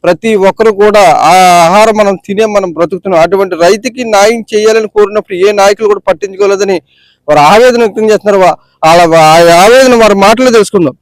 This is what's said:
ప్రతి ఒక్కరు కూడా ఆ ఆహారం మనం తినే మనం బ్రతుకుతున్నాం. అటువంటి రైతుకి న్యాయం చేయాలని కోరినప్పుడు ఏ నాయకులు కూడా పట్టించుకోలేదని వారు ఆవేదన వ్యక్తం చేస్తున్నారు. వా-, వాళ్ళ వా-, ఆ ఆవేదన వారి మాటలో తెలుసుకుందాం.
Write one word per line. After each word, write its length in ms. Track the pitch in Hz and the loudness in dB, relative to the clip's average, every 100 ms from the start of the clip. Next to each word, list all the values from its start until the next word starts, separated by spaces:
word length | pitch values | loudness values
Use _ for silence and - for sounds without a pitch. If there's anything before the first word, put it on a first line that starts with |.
ప్రతి 280 | 170 175 226 214 190 | -2 -4 -2 -2 -2
ఒక్కరు 240 | - 220 196 | -2 -4 0
కూడా 220 | 208 208 185 135 139 | 0 2 2 2 2
ఆ 20 | 185 185 175 | 2 4 2
ఆహారం 340 | 165 196 220 214 | 2 2 0 0
మనం 120 | 202 190 - | -2 -4 -8
తినే 180 | 196 220 202 | -4 -2 -2
మనం 100 | 190 160 | -6 -6
బ్రతుకుతున్నాం. 440 | 170 185 190 175 170 | -6 -6 -4 -2 0
అటువంటి 300 | 190 196 170 | -2 -4 0
రైతుకి 400 | 170 208 247 240 233 | 0 0 -6 -10 -4
న్యాయం 260 | 208 208 233 208 | 0 0 -2 -6
చేయాలని 360 | 214 214 220 214 214 | -2 0 -2 -4 -2
కోరినప్పుడు 400 | 208 208 - 185 196 | -2 -2 -8 -4 -2
ఏ 100 | 202 | 0
నాయకులు 300 | 196 202 220 | 0 0 -2
కూడా 100 | 196 196 | -4 -4
పట్టించుకోలేదని 680 | 170 202 190 202 196 196 185 _ _ _ _ - | -6 -6 -4 -2 -2 -4 -4 _ _ _ _ -4
వారు 140 | 151 147 | 0 2
ఆవేదన 320 | 208 254 233 226 | 4 2 2 -2
వ్యక్తం 220 | 190 220 | -2 -2
చేస్తున్నారు. 280 | 208 208 202 180 | -2 0 0 0
వా-, 100 | - _ _ 160 | -2 _ _ 0
వాళ్ళ 160 | 170 170 165 | 2 2 2
వా-, 100 | 156 | 4
ఆ 20 | 160 170 170 | 4 4 4
ఆవేదన 380 | 196 254 262 233 | 4 4 2 2
వారి 140 | 220 202 196 | 2 2 0
మాటలో 240 | 226 254 226 | 2 0 0
తెలుసుకుందాం. 360 | 202 202 156 - | -2 -4 -6 -6